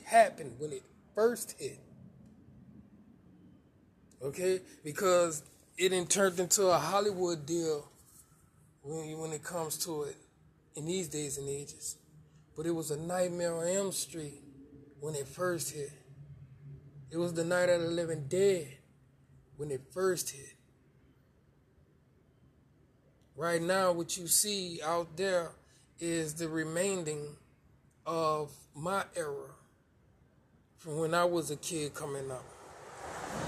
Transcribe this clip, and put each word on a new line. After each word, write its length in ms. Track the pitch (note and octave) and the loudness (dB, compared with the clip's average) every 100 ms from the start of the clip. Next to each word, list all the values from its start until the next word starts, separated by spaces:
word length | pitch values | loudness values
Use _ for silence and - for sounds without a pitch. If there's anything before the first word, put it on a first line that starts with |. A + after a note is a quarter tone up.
| - | 6
happened 500 | A3+ G#3 - C#3+ A#2 | 8 8 4 -10 -8
when 120 | D3+ | -8
it 120 | C3+ - - - | -8 -12 -20 -4
first 420 | G3+ A3+ A#3+ - - | 4 4 4 -4 -8
hit, 180 | C3+ - - - - - - - - - - - - - - - - - - - _ _ _ _ - - | -10 -10 -20 -20 -20 -20 -20 -20 -20 -20 -20 -20 -20 -20 -20 -20 -20 -20 -20 -20 _ _ _ _ -20 -10
okay? 380 | C3+ D#3+ F3+ F#3 - - | -8 -2 0 0 -4 -14
Because 600 | D#3 D3 F#3+ F3 E3+ D3+ - - - - | -8 0 6 6 6 0 -10 -20 -12 2
it 120 | F#3 | 4
done 180 | F#3 E3+ | 4 2
turned 320 | G3+ G3 F3 | 4 4 4
into 280 | F3 - F#3 | 4 6 6
a 100 | E3 | 6
Hollywood 680 | D#3 G3 G#3 F3+ F3+ E3 C#3+ | 4 2 2 2 0 0 -2
deal 460 | E3+ D#3+ D3 - - - - - _ _ _ - _ | 0 0 -2 -4 -20 -20 -20 -20 _ _ _ -20 _
when, 380 | C#3+ D#3+ D#3 D#3 | -10 -8 -6 -6
when 140 | D#3+ | -6
it 100 | D3+ | -6
comes 340 | - F3 D#3+ - F3 | -6 -4 -4 -4 -4
to 180 | D3+ | -4
it 120 | C#3+ - - _ - _ _ D#3 | -4 -8 -18 _ -20 _ _ -8
in 100 | D#3 | -4
these 240 | F#3+ D#3 | -2 -2
days 280 | D3+ D3 C#3 | -4 -6 -6
and 120 | C#3 | -6
ages. 480 | C#3+ C#3 - - - - - - - _ - | -6 -8 -12 -12 -12 -18 -20 -20 -20 _ -6
But 100 | E3 | -2
it 60 | |
was 200 | E3 D3 | -2 -2
a 60 | D3 | -4
Nightmare 560 | E3 F3+ F3+ F3 E3+ | -2 0 0 0 -2
on 140 | E3 E3+ | 0 0
Elm 240 | G3 G3 | 0 0
Street 500 | - - E3 D3 - - - - - - - | -2 -6 -8 -10 -12 -18 -20 -20 -20 -20 -10
when 160 | D3 C#3+ | -6 -4
it 120 | C3 | -4
first 460 | - F3+ E3+ - | -2 0 0 -2
hit. 180 | D3+ C#3 - - - - - - - - - - - - | -6 -8 -12 -20 -20 -18 -18 -20 -18 -18 -18 -18 -20 -6
It 60 | E3 | -2
was 160 | F3 | 0
the 100 | E3 | 0
Night 260 | E3 F3+ F3+ | 2 4 6
of 120 | F3 | 4
the 80 | E3 | 2
Living 360 | E3+ E3 D#3 C#3 | 0 -2 -2 -2
Dead 480 | F3+ G3 F3+ C3+ - - _ - _ _ - - - | 4 4 4 -2 -14 -20 _ -20 _ _ -20 -18 -10
when 120 | D3 | -6
it 120 | C3 - | -6 -6
first 380 | F3+ F#3+ F3 - | 0 2 2 -2
hit. 240 | C3+ - - _ _ _ _ - _ _ _ _ _ _ _ _ _ _ _ _ _ - _ _ _ _ _ _ _ _ C3+ | -10 -14 -20 _ _ _ _ -20 _ _ _ _ _ _ _ _ _ _ _ _ _ -20 _ _ _ _ _ _ _ _ -4
Right 260 | E3+ E3+ | 0 2
now, 300 | E3+ F#3+ F#3 | 2 4 4
what 260 | E3+ E3 F#3+ | 4 0 -4
you 100 | E3 | 2
see 520 | - G#3 G3+ F3+ E3 | 4 4 0 -4 -4
out 340 | D3+ E3+ E3+ D#3+ | -2 -2 -2 -2
there 340 | G3 F3+ D#3+ - _ - _ - | 2 2 0 -8 _ -20 _ -6
is 360 | E3+ E3 D#3 D#3 | -2 0 -2 -4
the 120 | D#3+ | -2
remaining 880 | D#3+ D#3 E3+ G3 F#3 D3+ D3 D3 D3 - _ _ - _ _ D#3 | -2 0 0 0 0 -2 -6 -8 -14 -20 _ _ -20 _ _ -4
of 460 | E3 D#3 D3+ D3 C3+ - D3 | 0 2 0 -2 -10 -18 -8
my 280 | E3+ G3 - F3 | -2 -2 -2 -6
era 360 | D3+ C#3 C3+ C#3 - _ _ _ _ _ _ _ _ _ _ - | -6 -6 -10 -18 -20 _ _ _ _ _ _ _ _ _ _ -16
from 200 | E3 D3+ | -6 -2
when 160 | D#3+ | 2
I 120 | E3+ F3 | 4 4
was 260 | F3 C#3+ | 2 0
a 40 | D3 | -4
kid 380 | - E3 D3 | -4 -4 -4
coming 380 | C#3 D3+ C#3 C3+ | -6 -6 -6 -6
up. 140 | - - - - - - - - - - - | -8 -12 -18 -20 -18 -16 -14 -12 -10 -8 -6